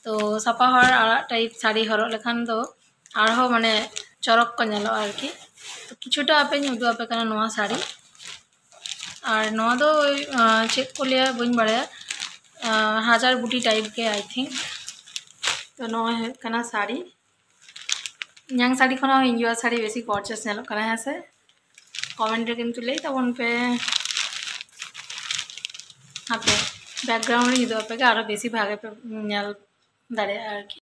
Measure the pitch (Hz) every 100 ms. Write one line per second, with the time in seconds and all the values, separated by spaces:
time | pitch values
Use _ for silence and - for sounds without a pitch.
0 | - 214 214 214 220 233 247 254 254 254
1 | 226 226 - 233 226 - 226 214 220 214
2 | 226 220 240 233 240 226 240 _ _ _
3 | - 220 220 233 254 233 226 214 220 -
4 | - _ - 226 233 - 226 208 208 220
5 | 208 202 277 349 - _ - - - -
6 | - 294 285 302 285 285 277 240 240 233
7 | 226 226 226 214 220 220 202 226 - -
8 | _ - - - _ _ _ - - -
9 | - - - 220 214 220 226 247 294 311
10 | 285 277 285 262 226 220 226 - 262 -
11 | 262 262 262 240 240 240 220 226 294 -
12 | - - - - _ - 233 220 214 220
13 | 226 233 254 254 233 247 226 220 214 -
14 | 226 208 202 - 277 262 - - - -
15 | - - - - - - - _ 233 226
16 | 226 233 226 254 233 226 233 220 202 254
17 | 359 _ _ _ _ _ - - - -
18 | - - - - _ 254 247 262 262 262
19 | 269 269 262 233 233 233 240 233 220 240
20 | 226 202 202 - 226 208 247 208 220 226
21 | 269 320 - _ _ _ _ _ _ -
22 | - - 220 226 233 233 233 233 233 311
23 | 320 269 247 247 233 233 247 240 - -
24 | - - - - - - - - - -
25 | - - - - - - - - - -
26 | - - - 226 - 208 - - - -
27 | 247 226 226 240 247 254 233 220 214 226
28 | 262 220 214 208 240 226 202 208 220 214
29 | 240 220 214 202 208 202 _ _ _ _
30 | _ 226 202 208 220 208 196 -